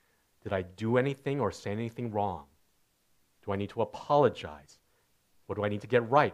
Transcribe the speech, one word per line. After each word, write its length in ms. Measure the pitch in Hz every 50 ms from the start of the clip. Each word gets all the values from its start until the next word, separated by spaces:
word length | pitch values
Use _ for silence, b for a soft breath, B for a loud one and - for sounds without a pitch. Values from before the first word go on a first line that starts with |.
| _ _ _ _ _ _ _ _
did 120 | - 101 98
I 80 | 95
do 360 | 90 90 92 92 110 110 120
anything 440 | 123 127 139 135 - - 143 139 143
or 100 | 117 98
say 200 | - - - 101
anything 400 | 104 110 117 113 - - 120 117
wrong? 360 | 104 104 101 101 90 78 71 - _ _ _ _ _ _ _ _ _ _ _ _ _ _ _ _ _ _
Do 100 | _ 101
I 60 | 98
need 140 | 98 101 98
to 100 | - 117
apologize? 1000 | 110 - - - - - 147 143 143 117 131 - - 80 76 73 - - - _ _ _ _ _ _ _ _ _ _ _ _ _ _
What 80 | - 98
do 100 | 107 104
I 40 | 104
need 120 | 104 107
to 60 | -
get 220 | 104 123 120 117 110
right? 240 | 131 147 139 98